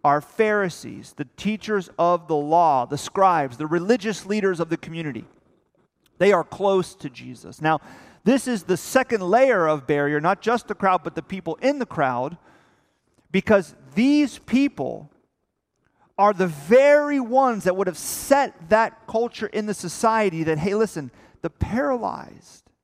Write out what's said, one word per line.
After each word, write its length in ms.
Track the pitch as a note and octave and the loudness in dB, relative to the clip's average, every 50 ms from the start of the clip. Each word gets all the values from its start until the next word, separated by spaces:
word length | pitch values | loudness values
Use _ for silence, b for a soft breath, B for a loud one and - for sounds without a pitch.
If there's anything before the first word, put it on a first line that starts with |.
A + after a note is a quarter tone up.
| - | 2
are 160 | D3 C#3+ D3+ | 2 0 0
Pharisees, 920 | - - - - A3 G#3+ G#3 G#3 G3 F3 - - - A#2 A2+ - - - _ | -2 -8 -2 -2 0 2 2 0 -2 -2 -6 -10 -16 -16 -16 -16 -18 -20 _
the 100 | - D3 B2+ _ | -12 -12 _ _
teachers 540 | - - G3+ G#3+ G#3 - G#3+ G#3+ G3+ E3+ - - - | -8 -6 -6 -6 -6 -6 -4 -4 -4 -4 -6 -4 0
of 300 | E3 F3 F3 E3+ E3 D#3 | 0 2 2 0 -2 -4
the 80 | D#3+ | -4
law, 500 | D3 D3 D3 D#3+ F3 F3 D#3+ C#3+ C3 B2 | -4 0 2 2 4 4 4 2 0 0
the 120 | - C#3+ C#3 | -4 -6 -10
scribes, 580 | - - _ G3 F#3+ F#3+ F3 D#3+ C#3+ C3 B2 | -10 -8 _ 2 2 4 4 2 -2 -4 -6
the 100 | A#2 D#3 | -10 -6
religious 580 | D#3 E3 F3 E3+ G3+ A#3+ A#3 F3+ A3 G3 - - | -4 -4 -2 2 0 0 0 0 -6 -8 -8 -6
leaders 360 | F#3+ G#3 G#3+ G3 G3 F#3 D#3 | -4 -4 -2 0 -2 -2 -2
of 80 | E3+ D#3+ | -4 -6
the 80 | E3 | -6
community. 480 | D#3+ - - E3 E3 E3 D3+ B2 A2+ - - _ _ _ _ _ _ _ _ _ _ _ _ _ _ _ _ _ _ | -8 -8 -14 -12 -10 -8 -8 -10 -10 -14 -18 _ _ _ _ _ _ _ _ _ _ _ _ _ _ _ _ _ _
They 140 | F3+ G3+ | 4 4
are 120 | G3+ E3+ - | 4 4 0
close 500 | _ - - F#3+ G3 G3 F#3+ F3+ - - | _ -6 -2 0 2 2 2 0 -2 -10
to 140 | _ - C#3+ | _ -14 -14
Jesus. 500 | B2 A#2+ B2+ B2 B2+ A#2 - E2+ - - | -14 -14 -18 -18 -18 -18 -18 -20 -14 -4
Now, 200 | D3+ D#3 D#3+ D3 B B B B B B B B | 0 0 0 0 B B B B B B B B
this 240 | B F#3+ C4 C4+ - | B 2 2 2 0
is 160 | B3+ A#3+ G3 | -2 -6 -6
the 140 | - - F3+ | -2 -4 -4
second 460 | D#3 - - - C4 A#3 - A#3 G#3+ | -4 -4 -2 0 0 0 0 -2 -4
layer 440 | F#3 F3 G#3 A#3+ C4+ C4+ A#3 F#3+ E3+ | 0 2 4 4 4 4 4 4 2
of 200 | D#3 D#3 D3 B2+ | 2 0 0 -2
barrier, 340 | A#2+ D3 C#3+ C#3+ C#3+ D3+ D3 | -2 0 0 0 0 0 0
not 200 | D3+ F3 G3+ - | 0 0 -2 0
just 280 | - G#3+ A#3+ A3+ - - | 0 -2 -2 -2 -2 -8
the 60 | G#3 | -8
crowd, 280 | _ G3+ F#3+ F#3 F3 | _ 0 2 2 0
but 120 | - F3 - | -2 -6 -10
the 80 | E3 | -10
people 340 | D3 _ G3 F#3+ - E3 D#3+ | -10 _ -14 -10 -8 -10 -8
in 220 | - - C4 D4 C#4+ | -2 0 0 0 0
the 80 | A#3+ | -6
crowd, 520 | _ - E3+ D3 C3 B2 A#2+ B2+ D3 F3 - b b b b b b b b b b b b b b _ _ _ _ | _ -2 -2 0 0 0 -2 -4 -6 -8 -14 b b b b b b b b b b b b b b _ _ _ _
because 420 | - G3 - - A3 G3+ E3+ - - _ - - - | -4 -4 2 4 2 2 2 -2 -16 _ -20 -8 -2
these 440 | F#3 A#3+ C#4 D4 D4 D4 B3 - - | 0 2 4 4 4 2 0 -4 -14
people 720 | _ - - B3+ C#4 C#4+ - - C3+ B2+ A#2 G#2+ D3 D3 _ _ _ _ _ _ _ _ _ _ _ _ _ _ _ _ _ _ _ _ _ | _ -2 0 0 0 0 -2 -6 -8 -8 -8 -10 -16 -20 _ _ _ _ _ _ _ _ _ _ _ _ _ _ _ _ _ _ _ _ _
are 160 | - G3 G#3 | 2 2 2
the 140 | G#3 F3 F#3 | 4 2 -2
very 720 | F3+ D3+ C#3+ C#3+ D#3 A3+ C4 C#4 C#4+ D4 D4 D4 D4 C#4+ C#4 | -2 -2 -8 0 4 6 6 8 8 6 6 4 2 -2 -2
ones 460 | B3+ A3 A#3+ C4+ C4+ B3+ A#3 G3+ - | -2 0 2 2 2 2 0 0 -2
that 100 | F#3 F3+ | -2 0
would 140 | F#3+ G3 F3+ | 0 -2 -4
have 100 | D#3+ - | -4 -8
set 680 | - - - - - - C4+ C#4 C4+ G#3 - - E3 D#3+ | -10 -10 -10 -10 2 2 4 4 4 0 -4 -14 -2 2
that 400 | G#3 A3 A3+ F#3 - - _ - | 2 2 2 0 -4 -14 _ -4
culture 400 | - A3 A#3+ A#3 - - A3+ - | -2 -2 -2 -2 -6 -8 -10 -6
in 180 | - G#3+ G#3 | -6 -6 -4
the 80 | G#3+ G3+ | -4 -6
society 680 | - - F3 - - - A3 A3 A3 G#3+ G3 D#3+ E3 D#3+ | -8 -8 -12 -6 0 0 2 2 2 0 0 -2 -2 -2
that, 140 | D#3+ D#3+ D3+ | -2 -2 -2
hey, 160 | D#3 G3+ G3 | -2 -2 0
listen, 360 | G#3+ A3 - - E3+ C#3 B2 b b b b b b | 0 0 -2 -2 -12 -12 -12 b b b b b b
the 80 | - E3 | -10 -10
paralyzed 1200 | _ _ - - F#3+ A#3+ C#4+ C#4+ C4 A#3+ G#3+ - - - - - - - _ - - - _ _ _ _ | _ _ -6 -4 -2 -4 -2 -2 -2 -4 -4 -8 -8 -10 -14 -18 -20 -20 _ -20 -20 -20 _ _ _ _